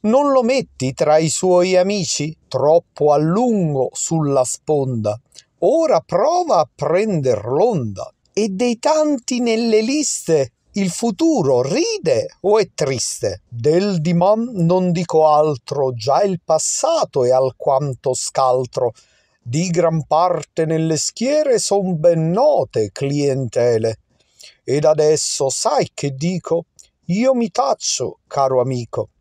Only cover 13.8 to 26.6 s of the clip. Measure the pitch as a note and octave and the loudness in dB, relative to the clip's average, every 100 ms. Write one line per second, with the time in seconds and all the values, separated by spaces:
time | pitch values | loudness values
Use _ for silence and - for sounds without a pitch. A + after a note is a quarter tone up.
13.8 | G3+ F#3 D3+ E3+ F3+ A3 A#3 G#3+ E3 F#3 | 0 -2 0 2 2 2 -2 -2 0 2
14.8 | F3+ E3 E3+ D#3+ D#3 D3+ D#3 C#3 - C#3+ | 2 -2 0 2 4 4 2 -2 -6 -4
15.8 | C3+ B2 A2+ C#3+ G3 F3+ - D#3 - - | -2 -2 0 2 2 -2 0 -2 0 -2
16.8 | D4 E4 C4 C#3+ B2 B2+ C3 - - C3+ | 0 0 0 0 2 2 0 -2 -2 0
17.8 | C#3+ B2+ - B2+ - - C3 B2+ B2+ - | -2 -4 -4 -4 -4 0 0 0 -2 -4
18.8 | B2 - _ _ _ _ - C3+ F#3 E3+ | -4 -4 _ _ _ _ -6 -4 -2 0
19.8 | E3+ D#3+ C#3+ D#3 F3+ E3 - - D#3+ D#3+ | 0 0 -2 0 0 -2 -8 -4 -2 -2
20.8 | D#3+ D#3 - - A#3+ D4+ D4+ A3+ - G3+ | -2 -2 -4 -4 -2 0 0 0 0 -2
21.8 | F#3+ E3+ E3 E3 D#3+ F#3 D4 C#4 C3 A#2+ | -2 0 2 2 0 2 2 2 -2 -2
22.8 | G#2 - C#3 C#3+ C#3+ C3+ B2+ B2+ A#2+ A2+ | -4 -4 -4 0 0 -2 -4 0 2 2
23.8 | A2+ A2+ _ _ _ _ - _ - C#3 | 0 -4 _ _ _ _ -20 _ -4 0
24.8 | D#3 D#3 D3+ D#3 - - C3+ - A3 C#4+ | 2 2 2 2 -2 -4 -4 -2 -2 0
25.8 | F#3 - C#3+ C3+ D#3+ F3+ - E3 | -2 -4 -8 -4 -4 -4 -4 -4